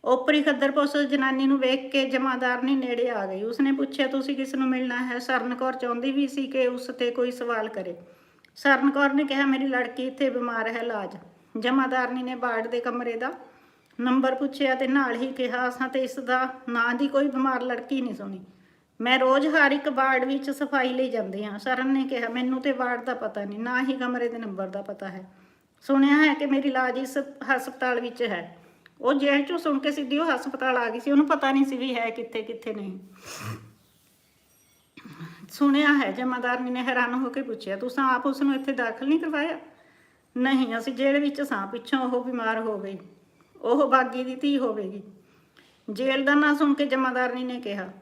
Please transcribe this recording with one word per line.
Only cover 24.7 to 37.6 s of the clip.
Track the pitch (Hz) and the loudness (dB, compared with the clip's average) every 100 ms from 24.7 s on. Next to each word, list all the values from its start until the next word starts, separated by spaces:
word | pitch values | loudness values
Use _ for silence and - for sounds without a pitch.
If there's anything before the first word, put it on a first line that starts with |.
| 196 | -8
ਪਤਾ | 202 196 190 | -10 -10 -10
ਹੈ। | 185 - - _ _ _ _ | -12 -16 -20 _ _ _ _
ਸੁਣਿਆ | - 269 277 | 2 4 6
ਹੈ | 294 311 | 8 6
ਕਿ | 285 285 | 4 2
ਮੇਰੀ | 269 277 | 2 2
ਲਾਜ | 254 254 247 | 0 0 -2
ਇਸ | 269 285 | -4 -4
ਹਸਪਤਾਲ | 277 - 226 262 254 - 254 240 | -6 -10 0 0 0 -4 -2 0
ਵਿੱਚ | 240 233 | -4 -4
ਹੈ।" | 233 185 165 - - _ - _ | -2 -2 -8 -16 -20 _ -20 _
ਉਹ | 247 | 0
ਜੇਲ੍ਹ | 285 285 285 | 4 4 4
ਚੋਂ | 277 339 | 2 -2
ਸੁਣ | 320 277 | 0 0
ਕੇ | 277 | 0
ਸਿੱਧੀ | 294 269 285 | -4 -2 0
ਉਹ | 330 | 0
ਹਸਪਤਾਲ | 254 277 - 262 254 | 0 -2 -4 0 0
ਆ | - | 0
ਗਈ | 226 | -4
ਸੀ। | 285 | 4
ਉਹਨੂੰ | 285 294 | 4 6
ਪਤਾ | 302 277 | 2 2
ਨਹੀਂ | 269 | 4
ਸੀ | 269 262 | 2 0
ਵੀ | 262 | -2
ਹੈ | 240 226 | -2 -4
ਕਿੱਥੇ, | 226 226 226 | -4 -8 -8
ਕਿੱਥੇ | 220 226 233 | -8 -8 -8
ਨਹੀਂ। | 208 196 185 - - - - 107 110 - _ _ _ _ _ _ _ _ _ _ _ _ - 208 156 165 - - | -8 -8 -12 -16 -20 -16 -12 -10 -12 -16 _ _ _ _ _ _ _ _ _ _ _ _ -20 -20 -16 -16 -16 -18
"ਸੁਣਿਆ | - 285 277 294 | 2 4 6 4
ਹੈ?" | 285 269 | 4 2
ਜਮਾਦਾਰਨੀ | - 254 247 247 247 254 | -2 -2 -2 -2 -2 -2
ਨੇ | 247 | -2
ਹੈਰਾਨ | 254 254 240 | 0 0 0
ਹੋ | 254 262 | 0 -2
ਕੇ | 277 | -4
ਪੁੱਛਿਆ। | 269 269 | -6 -8